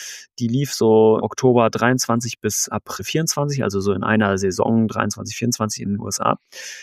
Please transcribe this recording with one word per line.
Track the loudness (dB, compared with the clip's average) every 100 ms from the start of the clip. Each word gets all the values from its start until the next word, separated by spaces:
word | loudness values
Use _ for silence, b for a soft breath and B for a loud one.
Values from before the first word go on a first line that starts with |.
| B B B -6
die | -2
lief | -2 -2
so | 0 4 6 6 4
Oktober | 0 0 4 6 4
dreiundzwanzig | 2 2 2 0 -2 -2 -6
bis | -4 -4 -4
April | -6 -8 -10 -4
vierundzwanzig, | -2 -2 -2 -2 -2
also | -2 0
so | 0
in | 0
einer | 2 2 2 2
Saison | 0 0 2 2 2
dreiundzwanzig, | 0 -2 -4 -10 -6
vierundzwanzig | -4 -2 -4 -4
in | -4
den | -4
U | -4
S | -4
A. | -2 -2 _ B B B